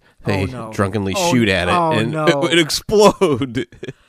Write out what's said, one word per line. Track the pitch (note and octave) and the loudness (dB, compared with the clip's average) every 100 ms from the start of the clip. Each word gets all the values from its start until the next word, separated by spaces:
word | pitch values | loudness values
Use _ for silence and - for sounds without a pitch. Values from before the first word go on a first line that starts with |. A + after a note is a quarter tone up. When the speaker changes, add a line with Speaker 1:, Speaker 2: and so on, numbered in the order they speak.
| _ _ | _ _
Speaker 1:
they | - G2 | -6 -4
Speaker 2:
Oh, | F#2+ | -4
no. | - A2+ | -8 -12
Speaker 1:
drunkenly | A2 G2+ G#2 G2 F#2+ | -4 -4 -2 -4 -2
Speaker 2:
Oh, | F3 | 0
Speaker 1:
shoot | B2+ G#2+ | 2 2
at | F#2+ F2 | 2 0
it, | |
Speaker 2:
oh, | F2 E3 | 0 0
Speaker 1:
and | D#3 - | 0 -2
Speaker 2:
no. | D#3 D#3 | 0 0
Speaker 1:
it | C#3+ | 0
would | E3+ E3+ | 0 0
<laughs> | |
explode. | D3+ - - G#3+ G3+ - F#3 B2 C3 A#2+ - - - - | 0 -4 0 4 4 4 0 0 -2 -6 -8 -12 -18 -18